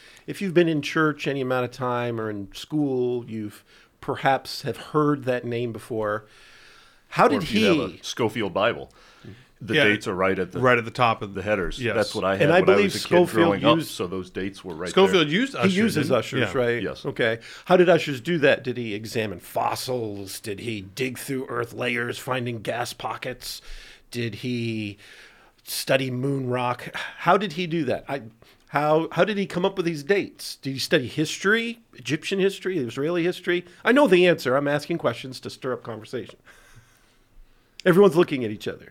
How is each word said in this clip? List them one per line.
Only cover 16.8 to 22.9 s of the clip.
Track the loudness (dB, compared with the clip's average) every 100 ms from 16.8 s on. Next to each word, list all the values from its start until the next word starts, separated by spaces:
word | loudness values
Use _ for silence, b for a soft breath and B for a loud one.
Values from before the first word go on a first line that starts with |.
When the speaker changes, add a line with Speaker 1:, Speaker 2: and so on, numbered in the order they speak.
Speaker 2:
Yes. | -4 -6 -8
Speaker 1:
Okay. | -2 0 -2 B B 2
How | 6
did | 6
Ushers | 6 2 -6
do | -2 0
that? | 2 2
Did | 0 -6
he | -6
examine | -6 -6 -4 -4 -6
fossils? | -8 -4 -2 -2 -4 -4 -4 -8 -10 -12
Did | -10 -8
he | -8 -8
dig | -10 -6 -6 -6
through | -8 -6 -6
earth | -6 -6
layers, | -4 -4 -2 -4 -6
finding | -4 -4 -4 -6
gas | -6 -4 -6